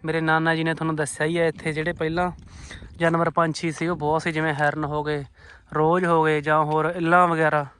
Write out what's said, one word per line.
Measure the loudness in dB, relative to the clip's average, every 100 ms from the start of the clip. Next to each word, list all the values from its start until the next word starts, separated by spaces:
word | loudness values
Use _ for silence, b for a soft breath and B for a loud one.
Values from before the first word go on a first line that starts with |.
ਮੇਰੇ | -4 -2
ਨਾਨਾ | 2 2 2
ਜੀ | 0
ਨੇ | 0
ਤੁਹਾਨੂੰ | -2 -2 -2
ਦੱਸਿਆ | -4 -2 -2
ਹੀ | 0
ਹੈ, | 0
ਇੱਥੇ | -2 -6
ਜਿਹੜੇ | -4 -4
ਪਹਿਲਾਂ | -4 -4 -2 -4 -6 B B B B B -2
ਜਾਨਵਰ | 0 2 0
ਪੰਛੀ | 2 0 0 -6
ਸੀ | -4 -4
ਉਹ | -2
ਬਹੁਤ | -2 0
ਸੀ, | -2
ਜਿਵੇਂ | -2 -2
ਹਿਰਨ | 0 0 0
ਹੋ | -4 -4
ਗਏ, | -4 -6 -8 B B B B
ਰੋਜ਼ | 0 2 4
ਹੋ | 4 4
ਗਏ, | 4 2
ਜਾਂ | 2 2
ਹੋਰ | 2 0 0 -2
ਇੱਲਾਂ | 4 6 6
ਵਗੈਰਾ | 4 2 2 -2